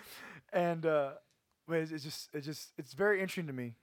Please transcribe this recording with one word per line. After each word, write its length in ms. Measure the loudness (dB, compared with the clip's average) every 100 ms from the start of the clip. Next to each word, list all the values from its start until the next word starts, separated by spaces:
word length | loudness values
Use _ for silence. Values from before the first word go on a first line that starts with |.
| -16 -16 -14 -16 _
And, 340 | 2 2 2 4
uh, 240 | 4 2 -2 _ _ _ _ 0
but 120 | 0
it's, 140 | 0
it's 120 | -4
just, 260 | -8 -10 -8
it's 140 | -6 -6
just, 260 | -8 -10 -12
it's 160 | -12
very 260 | 2 4 4
interesting 280 | 2 -2 -4
to 40 |
me 220 | -4 -6 -8